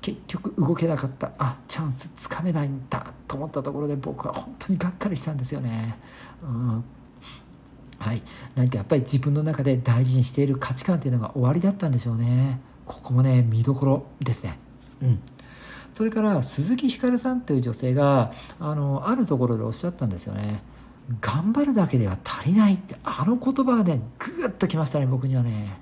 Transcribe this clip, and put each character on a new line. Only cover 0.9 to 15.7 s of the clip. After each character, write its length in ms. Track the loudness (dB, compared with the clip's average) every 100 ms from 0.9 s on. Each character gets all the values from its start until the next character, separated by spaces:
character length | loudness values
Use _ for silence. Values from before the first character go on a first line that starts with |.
| -2
か 120 | -4
っ 20 |
た。 220 | -6 -10 -4
あ、 180 | -6 -6 -10
チ 120 | -6
ャ 60 |
ン 80 | -6
ス 180 | -6 -10
つ 140 | -12 -10
か 140 | -4
め 100 | -2
な 120 | -2
い 40 | -2
ん 180 | -6 -6
だ 180 | -8 -8 -18 -12
と 100 | -8
思 100 | -6
っ 40 |
た 100 | -6
と 100 | -6
こ 80 | -4
ろ 80 | -4
で、 80 | -4
僕 320 | -6 -8 -8
は 60 |
本 200 | -8 -10 -14
当 140 | -2
に 60 | 0
が 120 | 0
っ 20 |
か 160 | -2 -4
り 80 | -4
し 60 |
た 100 | -4
ん 40 | -6
で 80 |
す 80 | -4
よ 80 | -4
ね。 360 | -4 -4 -4 -8 -14 -20 -20 -14
う 20 | -8
ん。 380 | -4 -2 -2 -6 -14 -20 -20 -20 -20 -20 -20 -20 -20 -20 -8
は 140 | -4
い。 100 | -4 -6 -18 -8
何 160 | 0 2
か 60 | 2
や 80 |
っ 20 | 2
ぱ 80 |
り 60 | 2
自 180 | 2 0
分 160 | 2
の 80 | 0
中 220 | 0 0
で 120 | 2 2
大 280 | 4 2
事 120 | 4 4
に 60 |
し 80 | 2
て 120 | 2
い 40 | 2
る 120 | 0
価 160 | -2
値 100 | -4
観 140 | 0 0
っ 0 |
て 80 | 2
い 20 |
う 40 |
の 60 | 0
が 120 | -2
終 100 | 0
わ 100 | 2
り 80 | 4
だ 100 | 2
っ 40 |
た 140 | 0 0
ん 40 |
で 60 | 0
し 100 | 0
ょ 40 |
う 60 | 0
ね。 420 | 2 2 2 -2 -8 -20
こ 160 | -18 -16
こ 120 | 0
も 80 | 4
ね、 200 | 6 6
見 220 | 4 4
ど 100 | 2
こ 120 | 2 4
ろ 200 | 2 0 -6
で 120 | -4
す 120 | -2
ね。 140 | -6 -10 -18 -20 -20 -2
う 40 | 2
ん。 120 | 2 0 -20 -20 -20 -18